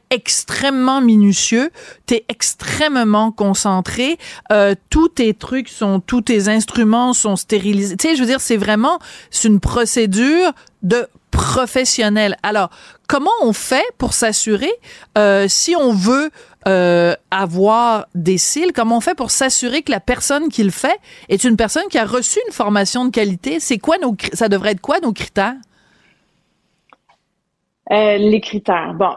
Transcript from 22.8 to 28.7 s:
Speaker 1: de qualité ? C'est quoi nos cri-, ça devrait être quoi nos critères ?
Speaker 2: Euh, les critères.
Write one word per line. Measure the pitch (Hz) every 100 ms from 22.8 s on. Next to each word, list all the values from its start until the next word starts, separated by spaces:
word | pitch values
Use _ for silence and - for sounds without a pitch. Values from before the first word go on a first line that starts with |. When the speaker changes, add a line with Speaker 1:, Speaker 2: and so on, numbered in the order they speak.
| 196 247 254
Speaker 1:
de |
qualité ? | - 202 180 254 320
C'est | - 233
quoi | - 339
nos | 285
cri-, | 202 -
ça | - 220
devrait | 196 196
être | 202
quoi | - 320
nos | 311
critères ? | 196 - - 196 262 - _ _ _ _ _ _ _ _ _ _ _ _ _ _ _ _ _ _ _ _ _ -
Speaker 2:
Euh, | 208 214 202
les | 208 214
critères. | - 208 -